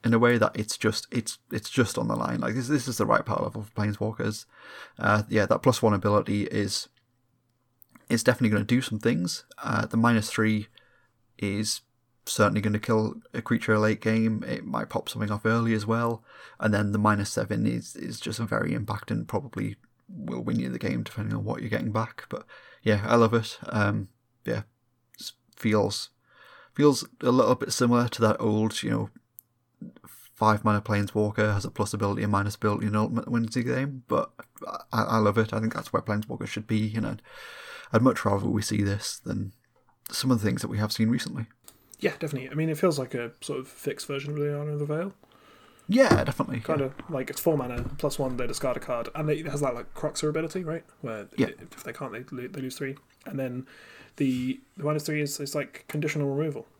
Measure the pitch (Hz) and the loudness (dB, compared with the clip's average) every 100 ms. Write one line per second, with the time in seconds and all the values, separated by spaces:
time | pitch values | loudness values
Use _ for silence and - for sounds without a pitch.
0 | 117 113 120 120 107 - 107 - 107 - | 4 6 6 6 2 0 -6 0 0 0
1 | - 123 - - _ - - - 120 - | -4 -4 -4 -10 _ -8 -2 2 2 2
2 | 113 110 120 117 123 117 123 147 127 117 | -2 -2 -2 -2 -2 -4 0 0 0 -2
3 | 107 113 - - - 110 104 - 107 104 | 2 2 2 -2 -2 -6 -10 -2 -2 0
4 | 107 110 110 110 - - - - - - | -4 -2 -4 -4 -12 -20 -20 -18 -18 -2
5 | 98 107 107 107 98 - 131 120 110 101 | 4 4 4 2 4 4 4 4 4 4
6 | 104 104 98 104 - 107 98 - - _ | 4 2 2 -2 0 -2 -2 -4 -8 _
7 | _ _ _ _ _ _ _ _ _ _ | _ _ _ _ _ _ _ _ _ _
8 | _ 120 - 120 117 107 104 127 - 107 | _ 4 4 4 4 2 2 0 0 0
9 | 113 151 175 - - - - - - 113 | 0 2 -2 -6 -12 -10 -4 -2 0 2
10 | 117 117 107 - 110 107 107 - _ _ | 4 4 2 0 2 2 -4 -16 _ _
11 | _ _ _ - 101 101 110 - _ _ | _ _ _ -6 -4 -2 -4 -6 _ _
12 | _ _ - - 104 92 107 104 - 110 | _ _ -8 2 4 4 0 -2 2 2
13 | 110 - - 123 - 117 - 110 107 110 | 2 -4 -10 -10 -2 0 2 4 4 2
14 | 110 113 113 110 - - - 60 - - | 2 2 2 0 -4 -6 -4 -6 -4 -6
15 | - 107 107 107 110 117 113 110 107 113 | -6 -4 -4 0 2 2 2 0 0 0
16 | 117 113 _ - - - 110 104 104 104 | 0 -4 _ -20 -20 -2 2 2 2 2
17 | 107 104 101 - 107 110 110 117 - - | 4 2 0 -2 -2 0 0 0 -6 -10
18 | - 113 - 110 113 110 - 117 107 107 | -10 -8 -8 -6 -2 -2 0 -2 -4 -6
19 | - 113 113 104 131 - 107 101 _ _ | -4 -6 -2 -6 -4 -6 -6 -6 _ _
20 | _ 190 - - - 117 127 123 - - | _ -12 -8 -6 -2 -2 -2 -4 -4 -4
21 | 107 - 107 110 101 117 107 117 117 107 | -4 -6 -4 -4 -4 -6 -4 -2 -2 -2
22 | 113 - - - - - - - 110 104 | -4 -8 -12 -12 -12 -20 -20 -4 0 2
23 | 107 117 113 117 110 - - 107 101 107 | 4 6 6 4 0 -10 -4 2 2 2
24 | 98 _ _ _ - 110 - _ _ _ | -4 _ _ _ -4 -4 -6 _ _ _
25 | _ - - _ _ - 110 107 101 - | _ -16 -16 _ _ -4 2 4 2 -2
26 | - _ _ _ - - - - 147 131 | -8 _ _ _ -20 -20 -10 4 6 6
27 | - _ 123 127 113 127 - - 120 120 | -4 _ 4 6 6 4 0 2 4 4
28 | 120 - 110 - 113 107 110 - - 113 | 2 4 4 4 2 2 0 0 -2 -2
29 | 110 - _ - _ _ _ _ - - | -2 -10 _ -20 _ _ _ _ -20 -18
30 | - - - - 107 107 107 104 104 104 | -20 -20 -20 2 4 4 2 2 2 0
31 | 101 107 104 104 107 101 - - 101 101 | 0 0 0 2 2 2 -2 -4 -2 0
32 | 101 98 104 98 101 - 107 104 107 107 | 0 0 0 2 0 0 0 0 0 2
33 | 110 117 - 120 113 127 120 123 139 135 | 2 0 0 0 0 -2 0 0 -2 -6
34 | - - - - - - - - - 113 | 0 0 0 -8 -20 -16 -12 -12 -4 -2
35 | 107 113 107 107 107 113 110 - - - | 2 4 4 4 2 0 -2 -4 -2 -2
36 | - 104 107 - - - 110 110 107 110 | 0 -2 -2 -8 -6 -8 -2 0 0 -2
37 | 110 110 - - - - - - - 113 | -4 -6 -12 -18 -18 -16 -16 -16 0 4
38 | 127 117 104 101 - 85 - 104 101 101 | 6 4 2 2 2 0 0 0 0 -2
39 | - - - 104 101 - _ _ _ _ | -4 -8 -6 -6 -6 -12 _ _ _ _
40 | - - 131 120 104 - - 101 107 - | -8 -2 2 2 2 0 -2 -2 -2 2
41 | 110 117 - - 113 _ - _ _ - | 2 2 -2 -8 -10 _ -20 _ _ -4
42 | - - 156 139 131 147 160 156 185 143 | -4 -2 -6 -6 -6 -2 -2 2 2 2
43 | 127 123 117 - - 135 131 - 143 - | -2 -4 -6 -10 -8 -8 -8 -8 -8 -6
44 | - 139 143 147 147 143 147 147 147 151 | -6 -6 -6 -4 -4 -4 -4 -4 -4 -4
45 | 190 - _ _ - - - _ - 226 | -4 -10 _ _ -20 -20 -20 _ 0 6
46 | 247 - - - - - - 156 131 - | 6 6 2 -2 -4 -4 -2 0 -2 -6
47 | - 147 123 - - 151 123 120 120 143 | -8 -6 -6 0 2 2 -2 -6 -6 -4
48 | 147 - 131 123 120 113 131 123 - 120 | -4 -2 -4 -2 -2 -2 -2 -4 -4 -4
49 | 113 151 151 151 160 143 139 123 - - | -4 -4 -2 -2 -2 -2 -2 -4 -10 -6
50 | 151 - 151 156 160 190 165 165 - _ | -6 -2 -2 -2 -4 -6 -6 -8 -10 _
51 | 120 110 - - - - - - - - | -10 -8 -10 -6 -6 -6 -18 -16 -14 -10
52 | 135 110 127 127 123 135 131 - 135 139 | -10 -10 -12 -12 -10 -10 -10 -8 -10 -10
53 | _ _ - 139 131 123 131 - - - | _ _ -10 -6 -6 -8 -12 -20 -20 -20
54 | - - 139 127 127 131 _ - 151 151 | -20 -2 0 0 -2 -4 _ -6 -2 -2
55 | 147 151 147 - 143 147 - - - 151 | -2 -4 -4 -6 -6 -6 -6 -12 -8 -4
56 | 151 151 143 139 156 139 - | -2 -2 0 0 -2 -4 -12